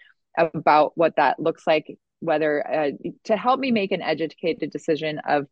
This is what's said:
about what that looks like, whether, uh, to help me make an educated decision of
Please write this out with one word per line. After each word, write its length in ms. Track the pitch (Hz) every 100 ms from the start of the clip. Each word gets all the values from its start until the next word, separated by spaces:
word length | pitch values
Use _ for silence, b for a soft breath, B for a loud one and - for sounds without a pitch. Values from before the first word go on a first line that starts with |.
| b b _ -
about 600 | 165 160 165 151 143 -
what 200 | 160 -
that 240 | 139 -
looks 260 | 160 - -
like, 320 | 160 - - _ -
whether, 460 | 165 151 156 147 -
uh, 240 | 147 147 - - -
to 120 | - 208
help 220 | 247 269
me 120 | 269
make 220 | 226 196
an 100 | 185
educated 680 | 143 156 160 - 175 156 151
decision 500 | 147 - 147 156 151 -
of 200 | 147 139